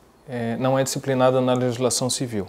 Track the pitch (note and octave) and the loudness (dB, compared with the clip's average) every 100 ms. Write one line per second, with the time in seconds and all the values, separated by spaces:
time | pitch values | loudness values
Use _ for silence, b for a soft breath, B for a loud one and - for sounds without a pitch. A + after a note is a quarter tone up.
0 | _ _ - A#2+ A#2 A#2 C3 C3+ C3+ C#3 | _ _ -10 -6 -4 -2 0 2 0 -2
1 | C3+ B2+ B2+ C3 B2+ B2+ B2+ A#2 B2 - | -2 2 4 4 2 2 0 0 0 0
2 | B2+ - C3 A2 | -2 -2 -4 -4